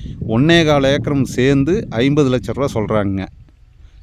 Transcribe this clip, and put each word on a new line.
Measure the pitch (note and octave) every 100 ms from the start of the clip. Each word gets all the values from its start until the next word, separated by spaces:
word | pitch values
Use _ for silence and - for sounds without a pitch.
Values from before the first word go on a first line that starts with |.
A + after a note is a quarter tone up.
| - - -
ஒண்ணே | A2 D3+ E3+ D#3
கால் | D3
ஏக்கரும் | C3+ C#3+ A#2 C#3+
சேர்ந்து | A#2+ - B2+ C#3 C#3 G#3 -
ஐம்பது | A2+ C3+ C#3+ C3+ B2
லட்ச | G2+
ரூபா | A2+ C#3
சொல்றாங்க. | A#2 G2+ A2 G2 F#2+ F#2 - - _ - - - -